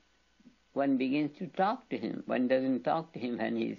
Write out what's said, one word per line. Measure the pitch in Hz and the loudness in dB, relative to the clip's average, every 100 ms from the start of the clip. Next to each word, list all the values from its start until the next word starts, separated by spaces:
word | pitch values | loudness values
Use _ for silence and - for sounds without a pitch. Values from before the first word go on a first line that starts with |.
| _ _ _ _ - _ _ 135 | _ _ _ _ -20 _ _ -2
one | 139 131 | 2 2
begins | 131 143 147 - | 2 2 0 -4
to | 170 | -10
talk | - 190 247 - | 0 0 0 -4
to | - | -6
him. | 110 - - | -4 -6 -2
One | 120 123 | 0 4
doesn't | 131 131 127 | 2 2 0
talk | 151 156 165 | 0 -2 -2
to | - | -6
him | 123 117 | -6 -2
when | 113 117 | -2 0
he | |
is | 113 | -2